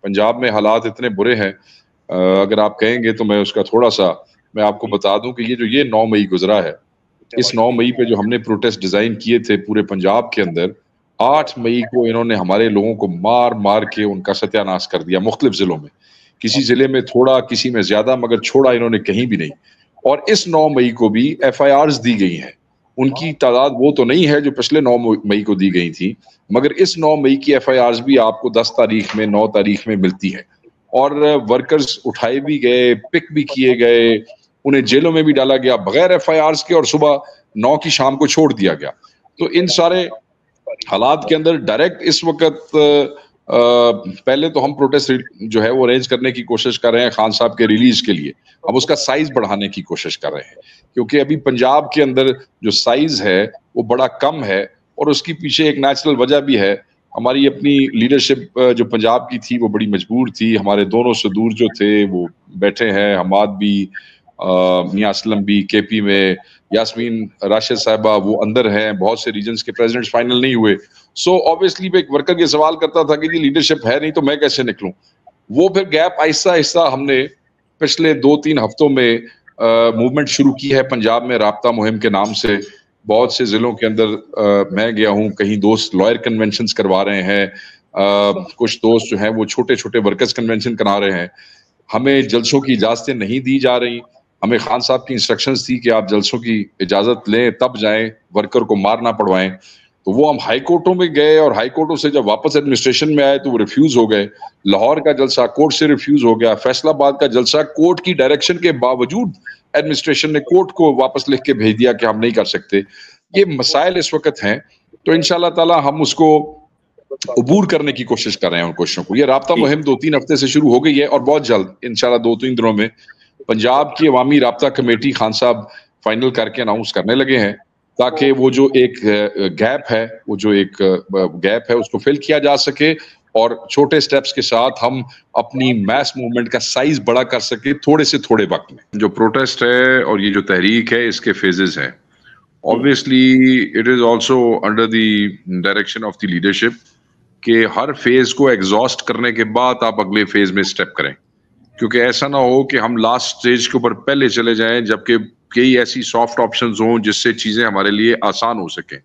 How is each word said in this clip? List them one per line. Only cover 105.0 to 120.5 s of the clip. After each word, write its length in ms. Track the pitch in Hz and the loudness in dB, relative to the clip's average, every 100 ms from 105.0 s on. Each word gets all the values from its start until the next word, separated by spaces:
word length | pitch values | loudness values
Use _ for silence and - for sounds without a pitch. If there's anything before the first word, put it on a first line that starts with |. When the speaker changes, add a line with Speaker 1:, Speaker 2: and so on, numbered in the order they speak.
Speaker 1:
का 120 | 151 | 0
जलसा 340 | 135 135 127 120 | 0 0 2 0
court 280 | - 151 | 2 0
से 120 | - 156 | 2 0
refuse 380 | 139 - 143 | 0 2 2
हो 120 | 117 113 | 4 2
गया, 180 | 117 | 2
फैसलाबाद 640 | 107 127 127 156 147 139 139 | 0 -2 0 0 2 2 2
का 60 | 143 | 0
जलसा 360 | 117 120 147 | 0 0 0
court 420 | 147 - 165 175 | -2 0 2 2
की 100 | - | -2
direction 400 | 165 135 147 - | 0 2 2 0
के 180 | 175 170 | -2 0
बावजूद 600 | 139 123 127 123 185 226 - - - _ 151 | 0 0 0 -2 -2 -4 -6 -18 -20 _ -2
administration 540 | 151 147 - 139 156 | -2 -4 -2 -2 0
ने 100 | 151 | -2
court 300 | 147 180 185 | 2 2 2
को 240 | - 165 | 2 2
वापस 300 | 127 131 135 135 | 4 0 -2 -2
लिख 120 | 131 - | -2 0
के 60 | |
भेज 240 | 123 110 107 | 0 2 2
दिया 160 | 123 | 2
कि 140 | 107 117 | 2 0
हम 120 | 107 | 0
नहीं 140 | 120 | 0
कर 120 | 113 | 0
सकते। 400 | 98 92 - 101 98 - - _ _ 190 | -2 -4 -2 -4 -4 -14 -20 _ _ 0
ये 80 | |
मसाइल 520 | 196 143 120 139 170 180 | 0 0 0 0 0 0
इस 180 | 151 | -2
वक्त 200 | 156 151 - | -2 -2 -2
हैं, 220 | 101 127 - _ _ _ - | -4 -4 -6 _ _ _ 0
तो 80 | |
इंशाल्लाह 360 | 165 160 175 175 | 0 2 0 0
ताला 260 | 165 165 170 | 0 2 4
हम 240 | 143 151 | 2 -2
उसको 420 | 143 - 160 151 147 - _ _ _ _ _ 135 - - | -4 2 4 4 2 -14 _ _ _ _ _ -14 -4 -2
अबूर 280 | 120 185 185 | 2 2 2
करने 260 | 160 147 | 0 -2
की 120 | 131 | -4
कोशिश 320 | 120 117 110 101 | -4 -4 -4 -4
कर 140 | 90 | -2
रहे 100 | 85 | -2
हैं 60 | 85 | -4
उन 60 | |
कोशिशों 300 | 80 85 - | -4 -6 -6
को। 140 | 82 110 | -4 0
ये 80 | |
राब्ता 300 | 139 135 139 | 2 2 0
Speaker 2:
जी। 60 | - | 0
Speaker 1:
मुहिम 220 | 139 151 | 2 0
दो 120 | 143 | 0
तीन 200 | 131 156 | -2 0
हफ्ते 220 | 147 - 147 | -2 0 -2
से 120 | |
शुरू 240 | 135 | 0